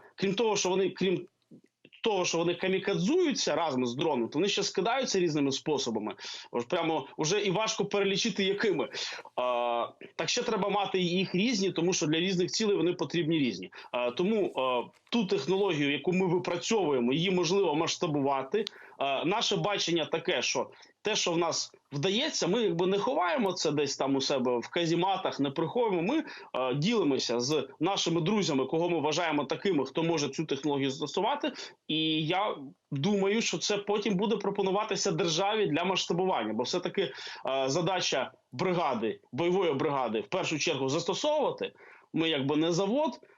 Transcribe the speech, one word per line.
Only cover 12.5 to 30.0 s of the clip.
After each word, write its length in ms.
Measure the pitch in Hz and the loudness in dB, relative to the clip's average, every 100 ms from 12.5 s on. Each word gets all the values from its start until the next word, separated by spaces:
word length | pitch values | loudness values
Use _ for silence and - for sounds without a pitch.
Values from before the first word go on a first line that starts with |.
цілей 260 | - 220 190 | 0 0 2
вони 160 | 160 | 0
потрібні 460 | 175 151 170 156 165 | -2 -2 -2 0 2
різні. 320 | 131 92 92 - - | 0 -2 -10 -16 -8
Е, 180 | - 123 | -2 -2
тому, 420 | 120 185 220 156 - | 0 0 2 0 0
е, 320 | 131 123 104 - _ | 0 0 -4 -12 _
ту 160 | 240 185 | -2 0
технологію, 640 | 196 143 190 202 151 143 | 0 0 0 2 2 0
яку 220 | 147 - | 0 0
ми 140 | 180 185 | 2 2
випрацьовуємо, 840 | 175 180 175 - 226 170 135 120 | 2 0 -4 0 0 2 2 2
її 180 | 147 180 | 2 2
можливо 440 | 185 160 196 185 147 | 2 2 2 2 2
масштабувати. 920 | 160 - 175 147 139 139 135 208 226 - - - | 0 0 -2 0 0 0 0 -2 -4 -8 -20 -6
Е, 260 | 139 131 139 | -2 0 0
наше 300 | 196 - 196 | 0 0 0
бачення 500 | 175 196 - 170 143 | 0 0 0 0 0
таке, 360 | 160 - 143 | -2 0 0
що 280 | 117 143 110 - - _ | 0 -2 -4 -10 -20 _
те, 140 | 202 214 | -2 0
що 160 | - | 0
в 60 | 170 | 0
нас 340 | 165 139 - - _ | 0 -2 -6 -12 _
вдається, 560 | 143 190 202 302 - 170 | -4 0 0 -2 -2 0
ми 140 | 220 | 2
якби 260 | 214 170 185 | 0 0 0
не 100 | 196 | 0
ховаємо 560 | 247 285 349 302 202 | 0 0 0 2 0
це 180 | 180 160 | 0 0
десь 260 | 147 139 - | 0 -2 -2
там 180 | 139 135 | 0 0
у 60 | |
себе 360 | 135 143 123 123 | 0 0 0 0
в 100 | 113 | -2
казіматах, 720 | 175 165 170 185 185 - - | -2 0 2 2 0 -2 -2
не 120 | 139 | -2
приховуємо. 500 | 139 165 240 226 185 | -2 -2 0 0 2
Ми, 220 | 170 311 - - - | 0 0 -2 -10 -8
е, 200 | 123 127 | -2 0
ділимося 640 | 143 165 233 147 131 - 120 | 0 2 2 2 2 0 -2
з 280 | 123 151 - - | 0 -2 -2 -2
нашими 420 | 165 196 175 170 | 0 0 0 0
друзями, 440 | 160 214 160 139 127 | 2 2 2 0 0
кого 240 | 160 170 | 0 0
ми 100 | 165 | 2
вважаємо 460 | 143 147 170 147 143 | 0 0 0 0 0
такими, 400 | 156 208 160 127 | 0 2 2 2
хто 180 | - | 0